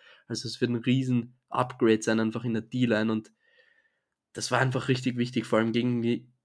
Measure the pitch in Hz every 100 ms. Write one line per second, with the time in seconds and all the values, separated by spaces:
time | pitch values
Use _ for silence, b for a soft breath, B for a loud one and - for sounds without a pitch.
0 | b b - 117 113 - 120 120 120 131
1 | 131 123 117 _ _ 123 123 - 113 110
2 | 117 110 110 113 123 113 - 123 123 107
3 | 110 110 - b b b b b b b
4 | b _ _ - - 123 131 127 - 127
5 | 127 120 120 123 110 113 113 113 123 120
6 | 117 120 - _